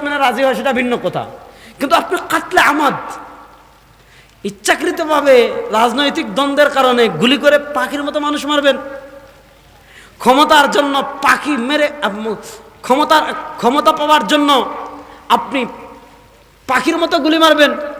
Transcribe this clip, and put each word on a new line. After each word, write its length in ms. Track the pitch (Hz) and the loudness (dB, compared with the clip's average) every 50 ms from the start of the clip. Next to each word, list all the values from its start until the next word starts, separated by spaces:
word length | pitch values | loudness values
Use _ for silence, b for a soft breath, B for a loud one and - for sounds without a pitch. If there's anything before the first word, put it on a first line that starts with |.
| 294 | -2
মেনে 140 | 285 294 | -4 -2
রাজি 240 | 277 269 247 220 262 269 | 0 0 0 0 2 0
হয় 120 | 269 240 208 | 0 0 0
সেটা 120 | 240 277 240 254 | -2 -2 -2 0
ভিন্ন 140 | 247 247 240 226 190 | -2 -2 -2 -4 -4
কথা, 180 | 170 160 139 110 - - - - - B B B B B B | -4 -4 -6 -8 -8 -12 -18 -20 -20 B B B B B B
কিন্তু 140 | 285 262 330 | -2 0 0
আপনি 200 | 302 - - 370 - - - | 0 0 0 -4 -6 -4 -4
কাতলে 300 | 320 320 - - 359 339 285 277 294 | -4 -4 -2 0 0 2 2 2 2
আমাদ 240 | 302 294 254 160 - - - - - - - - - - - - - _ _ _ _ _ _ _ _ b b b b b b b b - | 2 0 0 -2 -4 -8 -12 -14 -16 -16 -18 -20 -20 -20 -20 -20 -20 _ _ _ _ _ _ _ _ b b b b b b b b -10
ইচ্ছাকৃতভাবে 920 | - 202 - - - 320 - - 359 - 339 320 311 302 285 294 277 262 240 226 214 190 - - - 202 | -10 -10 -6 -2 -2 -2 -2 -2 -4 -2 -2 -2 0 0 2 4 6 6 6 6 2 0 -6 -6 -2 0
রাজনৈতিক 500 | 220 233 240 220 277 285 285 285 330 269 214 185 | 2 2 2 0 0 -2 -2 -2 -4 -6 -4 -2
দ্বন্দ্বের 320 | 269 277 277 277 294 294 285 - | -2 -2 0 2 2 2 2 2
কারণে 260 | 269 262 254 247 240 226 202 165 151 | 2 2 4 4 4 2 2 0 0
গুলি 160 | 208 247 285 240 294 | 0 2 2 2 4
করে 140 | 285 294 - - - - | 4 4 2 2 -2 -6
পাখির 260 | 254 247 247 285 285 285 | -4 -4 -4 -4 -6 -6
মতো 140 | 285 294 294 | -4 -4 -4
মানুষ 220 | 294 294 294 277 277 | -2 -2 -4 -4 -2
মারবেন, 320 | 285 294 285 285 277 262 214 - - - - - - - - - - - - - _ _ _ _ - - - B B B B B B B B | -2 0 0 2 2 0 0 -4 -12 -14 -16 -18 -18 -20 -20 -20 -20 -20 -20 -20 _ _ _ _ -20 -20 -20 B B B B B B B B
ক্ষমতার 460 | - 233 262 285 302 302 311 294 277 - - | 2 4 4 6 6 6 6 6 4 4 2
জন্য 200 | 302 277 277 277 269 - - - - - | 0 0 0 0 -2 -4 -4 -6 -2 0
পাখি 280 | - 254 - - 294 294 233 233 | 0 0 0 0 -4 -4 -2 -2
মেরে, 200 | 262 302 302 294 285 - - 202 | -2 0 0 0 -2 -2 -4 -6
আপ-, 300 | 214 196 214 220 220 196 - - - - - - - - - - | -6 -4 -6 -6 -6 -8 -8 -10 -16 -18 -20 -20 -20 -20 -6 -2
ক্ষমতার, 380 | - 254 294 302 - 320 302 247 - - - - - - | 0 2 2 4 4 2 2 2 0 -6 -8 -10 -12 -6
ক্ষমতা 340 | - 214 247 277 294 285 311 302 294 | -2 0 0 2 2 2 2 2 2
পাওয়ার 240 | 294 302 302 294 208 190 | 2 2 2 2 2 2
জন্য 180 | 302 294 294 285 277 240 202 - - - - - - - B B B B B - | 0 2 2 2 2 2 0 -2 -8 -12 -14 -14 -16 -18 B B B B B -2
আপনি 320 | 233 - - 196 262 262 233 - - - - - - - - - - - - _ _ _ _ _ _ _ _ | 0 0 0 -2 -6 -6 -6 -6 -10 -14 -18 -20 -20 -20 -20 -20 -20 -20 -20 _ _ _ _ _ _ _ _
পাখির 300 | - 254 254 - 339 339 330 | -2 -2 -2 0 -2 -2 0
মতো 140 | 330 - 349 320 262 | 0 0 0 0 2
গুলি 120 | 311 320 320 320 | 2 2 4 4
মারবেন। 280 | 311 302 302 294 262 - - - - - | 4 4 4 2 2 0 -2 -8 -10 -12